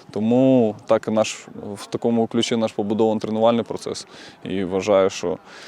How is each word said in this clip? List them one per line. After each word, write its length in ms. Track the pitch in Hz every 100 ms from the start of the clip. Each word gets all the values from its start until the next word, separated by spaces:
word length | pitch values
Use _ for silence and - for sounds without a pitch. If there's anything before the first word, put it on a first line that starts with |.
| -
Тому 640 | 101 110 123 135 131 113 107 -
так 220 | 110 -
наш, 400 | 110 107 - - - 104 101
в 100 | -
такому 420 | - 120 117 113
ключі 280 | 117 110 117
наш 160 | 110
побудований 500 | - 104 107 110 110
тренувальний 420 | 110 110 113 117
процес. 440 | 107 - - - - - - -
І 200 | - 92
вважаю, 460 | 90 95 95 98 95
що 280 | - 90 - - -